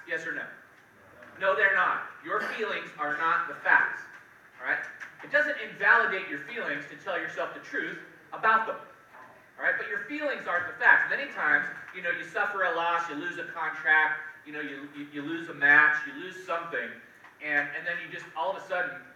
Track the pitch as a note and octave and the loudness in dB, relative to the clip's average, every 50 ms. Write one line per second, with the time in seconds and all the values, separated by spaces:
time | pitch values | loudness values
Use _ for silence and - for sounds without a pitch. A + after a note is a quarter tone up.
0 | - - - - - - - - - - - - - - - - - - - - | -8 -6 -6 -6 -4 -6 -6 -8 -8 -10 -12 -18 -20 -20 -20 -20 -20 -20 -20 -20
1 | - - - - - - - - F#3+ G3 F#3+ - - - G3 F3+ - - - - | -20 -20 -20 -20 -20 -20 -8 0 2 2 4 6 4 6 6 4 4 2 2 -2
2 | - - - - - E3 G3 G#3 - - - A#3+ G#3+ G3 - - - - - C#3+ | -4 -10 -14 -14 -6 -4 -2 -2 -2 -2 -4 -4 -4 -2 -4 -4 -6 -8 -6 -4
3 | D3 D3 D#3 D3+ E3 E3+ E3+ - - - - - - C#3+ - - - - - - | -4 -2 0 0 2 2 2 2 0 -4 -8 -2 2 4 6 6 4 2 -2 -8
4 | - - - - - - - - - - - - B2+ C3+ - - - - - - | -12 -14 -18 -20 -20 -20 -20 -20 -20 -20 -18 -8 -2 -2 -2 -2 -2 -8 -12 -14
5 | - - - - - - - D4 D4+ - - - A3 - - - G3+ - - A3+ | -14 -16 -14 -16 -8 2 2 4 4 4 0 -4 -6 -10 -6 2 4 6 6 6
6 | A3 - F#3+ F#3+ F#3+ - D3 - - - A#3 - - D#3 D3 D3 D3 D3 D3+ - | 6 4 0 -2 -2 -6 -8 -8 -8 -8 -6 -6 -4 -4 -4 -6 -6 -10 -16 -10
7 | - G3+ F3+ E3 D#3+ D#3 - - E3+ - - D3 - - - - - - - - | -6 -4 -4 -4 -4 -4 -4 -4 -4 -4 -6 -12 -12 -4 -4 -4 -4 -4 -8 -10
8 | - - - - - - - - - - G3 F3 E3 C#3+ - - - - - - | -14 -18 -20 -20 -16 -14 -8 2 4 6 6 6 4 0 -4 -6 -10 -16 -20 -20
9 | - - - - - - - - - - _ - C#3+ F3 - - - A3 G#3 - | -20 -20 -20 -20 -20 -20 -20 -20 -20 -20 _ -2 0 0 0 0 -2 -4 -4 -6
10 | - C#4+ D4 D4+ D4+ C#4 A#3 - - F#3+ F3 E3+ - - - - - - - - | -4 -6 -6 -4 -2 -4 -4 -4 -2 0 0 0 0 -2 -4 4 6 6 8 8
11 | - - - - - - - - - D3+ D3+ - - - - - - - - F#3 | 6 2 0 -2 -2 -6 -4 -2 2 4 4 4 2 -2 -8 -10 -14 -12 -12 -6
12 | F3 F3 F3 E3+ E3+ E3 - G#3+ G3+ G3 G3+ G3 F#3 F3 E3 E3 E3+ E3+ E3+ E3+ | -4 -4 -4 -4 -6 -4 0 0 0 0 2 0 0 2 2 2 2 2 2 0
13 | - D#3 D3 D3 F3 F3 E3+ E3+ D#3 - E3+ E3+ D#3+ D#3+ - - - E3 D3+ D#3+ | 0 -4 -6 -6 -6 -6 -6 -6 -8 -8 -6 -4 -4 -4 -4 -2 2 4 6 6
14 | E3 D#3+ - - - - - - - D3+ D3+ D3+ D3+ C#3 C#3 C3+ C#3+ C#3 - C#3+ | 6 4 0 -4 -6 -12 -14 -16 -14 -10 -8 -8 -6 -6 -8 -10 -12 -12 -10 -12
15 | C#3+ - D3 D3 C#3+ D#3+ E3 D#3+ - - C#3+ C#3+ C#3 C#3 C#3 C#3+ D3+ D#3 D3+ - | -12 -8 -8 -8 -6 -4 -6 -6 -6 -10 -4 2 6 8 8 8 8 6 4 2
16 | - C#3+ C3+ D3 F3+ F#3 F3 F3+ - F#3 E3+ E3+ E3 - C#3 B2 A#2 A2+ A2 - | -2 -6 -8 -8 -10 -10 -10 -12 -4 -4 -4 -4 -2 -4 -6 -6 -6 -6 -10 -14
17 | - - - - - - - - D3+ D3+ D3 C#3+ C#3+ C#3+ - E3 E3 F3 E3+ E3+ | -18 -20 -20 -20 -20 -20 -18 -10 -4 0 2 2 2 0 -6 -6 -4 -4 -4 -4
18 | E3 D#3+ - - - - - - - F#3+ - - - - F#3 F3+ F3 - - - | -6 -8 -10 -12 -12 -10 -4 -2 -2 -2 -2 -4 -4 -2 -2 0 0 -2 -4 -10
19 | - - - | -14 -18 -20